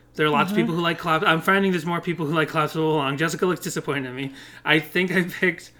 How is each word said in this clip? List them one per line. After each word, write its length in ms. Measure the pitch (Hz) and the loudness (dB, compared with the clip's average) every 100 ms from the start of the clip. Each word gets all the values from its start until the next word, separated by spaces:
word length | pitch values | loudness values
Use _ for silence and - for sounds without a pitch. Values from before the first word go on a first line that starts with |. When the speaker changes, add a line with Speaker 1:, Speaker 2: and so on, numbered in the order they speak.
| _ | _
Speaker 1:
There 120 | - 151 | -2 2
are 40 | |
lots 220 | 147 180 | 2 2
Speaker 2:
Mm-hmm. 80 | 208 | 2
Speaker 1:
of 40 | 233 | 0
people 100 | 165 | 0
who 60 | |
like 180 | 170 165 | 0 -2
Collapse-, 260 | 175 160 202 | 0 2 4
I'm 140 | 165 | 2
finding 300 | 190 196 196 | 4 2 2
there's 140 | 180 156 | 0 -2
more 160 | 170 | -4
people 240 | 175 160 147 | -2 -4 0
who 80 | 165 | 0
like 140 | 151 | 0
Collapsible 460 | 165 151 160 156 156 | 0 0 0 0 2
Lung. 200 | 135 139 | 0 0
Jessica 280 | 160 151 185 | -2 0 0
looks 160 | 175 | 0
disappointed 440 | 170 160 156 139 131 | -4 -6 -4 -4 -4
in 100 | 127 | -6
me. 180 | 135 - - - - | -8 -10 -18 -8 2
I 140 | 156 | 2
think 320 | 156 180 180 | 2 -2 0
I 120 | 180 | 0
picked, 480 | 180 - 185 170 - | 0 0 0 -2 -8